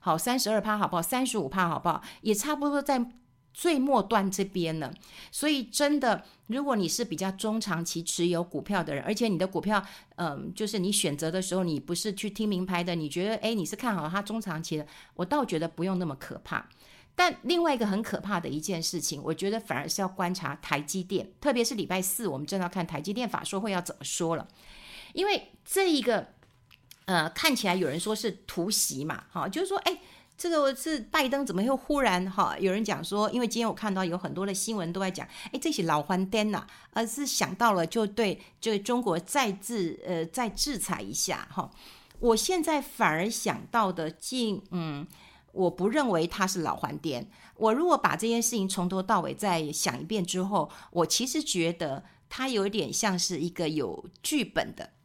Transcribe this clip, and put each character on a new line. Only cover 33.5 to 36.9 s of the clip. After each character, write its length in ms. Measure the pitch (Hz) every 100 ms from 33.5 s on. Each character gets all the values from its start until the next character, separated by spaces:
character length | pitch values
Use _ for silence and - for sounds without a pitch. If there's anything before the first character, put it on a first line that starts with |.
| 226
天 80 | 226
我 60 |
看 200 | 160 214
到 120 | 190 185
有 120 | 175
很 160 | 175
多 120 | 147 202
的 80 |
新 220 | 190 - 214
闻 140 | 165
都 80 | 180
在 100 | 190
讲， 160 | 180 - - -
诶， 80 | -
这 100 | 330
些 140 | 302
老 180 | 170 151
番 240 | 147 185 190
颠 220 | 220 214
呐， 160 | 196 - - -